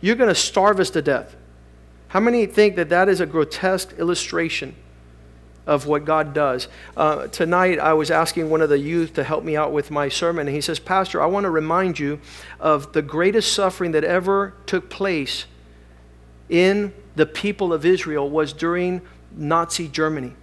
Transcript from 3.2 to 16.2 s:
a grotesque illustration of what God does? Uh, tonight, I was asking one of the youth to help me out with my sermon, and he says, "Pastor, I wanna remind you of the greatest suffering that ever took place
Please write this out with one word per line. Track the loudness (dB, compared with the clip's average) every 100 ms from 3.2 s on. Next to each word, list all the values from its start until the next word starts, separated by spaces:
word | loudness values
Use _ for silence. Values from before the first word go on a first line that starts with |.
a | 0
grotesque | 0 -2 0 -2 -2 -4 -4
illustration | -2 -2 -2 -4 -4 -4 -10 -16 -20 -20 -20 -20 -20 -20 -20 -16 0
of | 0 2
what | -2
God | 0 0 0
does? | 0 0 0 -6 -14 -18 0
Uh, | 0 0 -6
tonight, | -4 0 2 2 2
I | 2
was | 2 2
asking | 2 2 -2 0
one | 2
of | 4
the | 2
youth | 2 -2 -2
to | -2
help | -2 -4
me | -2 -2
out | 0
with | -2 -2
my | -2 -2
sermon, | 0 -2 -2 -2
and |
he | -4
says, | -4 -6
"Pastor, | -2 0 0 0
I | 2
wanna | 2 0
remind | 0 2 0 0 -2
you | -4 -6 -12 -20 -20 -4
of | 2 2 2
the | -4
greatest | -2 0 2 2 0
suffering | 0 0 0 0
that | 0
ever | 2 0 2 0 0 -8 -4
took | -4 -4
place | -6 -2 -2 -4 -8 -10 -18 -20 -20 -20 -20 -20 -20